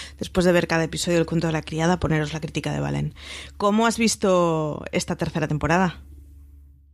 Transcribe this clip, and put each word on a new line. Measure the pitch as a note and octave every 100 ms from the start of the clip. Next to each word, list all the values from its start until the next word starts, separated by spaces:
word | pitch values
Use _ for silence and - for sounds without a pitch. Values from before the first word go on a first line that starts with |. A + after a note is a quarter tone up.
| - -
después | - F#3+
de | F3+
ver | F3 E3+
cada | E3
episodio | D#3+ D#3 F3 E3+
del | D#3+
Cuento | E3+ E3
de |
la | D#3
Criada, | - D#3 E3 F3+
poneros | D3+ D#3 D3
la | D#3
crítica | D#3 D#3 D3
de | D3
Valen. | C#3+ C#3+ D3+ - - - - -
¿Cómo | G3+ G#3+ A#3
has | A3
visto | A3 - G3 F3+ E3+ D#3+ D3+ - -
esta | - -
tercera | F3 D#3+ E3 D3+
temporada? | D3 D3 F3 F#3 - - - - - - - - - _